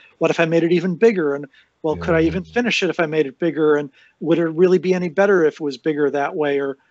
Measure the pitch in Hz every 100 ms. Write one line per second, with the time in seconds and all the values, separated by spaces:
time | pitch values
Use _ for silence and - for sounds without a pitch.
0 | _ _ 160 151 165 165 165 175 185 170
1 | 226 190 147 143 143 _ _ _ 156 151
2 | 165 165 165 180 175 240 240 - 185 156
3 | 156 156 139 - 170 143 151 147 147 -
4 | _ _ 147 165 165 160 180 185 185 180
5 | 180 147 202 190 151 - 147 127 160 147
6 | 143 143 147 180 147 143 139 135 _